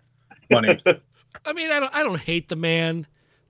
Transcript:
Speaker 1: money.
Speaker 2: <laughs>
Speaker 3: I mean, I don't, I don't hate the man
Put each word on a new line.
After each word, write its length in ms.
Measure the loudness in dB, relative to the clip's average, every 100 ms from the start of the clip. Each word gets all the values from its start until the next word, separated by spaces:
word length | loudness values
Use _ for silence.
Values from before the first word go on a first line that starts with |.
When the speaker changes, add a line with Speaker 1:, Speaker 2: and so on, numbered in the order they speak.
| _ _ _ -16 2
Speaker 1:
money. 300 | 4 4 2
Speaker 2:
<laughs> 640 | 2 0 _ _ _ -12
Speaker 3:
I 80 | -8
mean, 180 | -4 -2
I 100 | 0
don't, 140 | 0
I 80 | -2
don't 180 | -2 -2
hate 280 | -2 -4 -4
the 80 | -4
man 500 | 0 0 0 -4 -8 _ _ _ _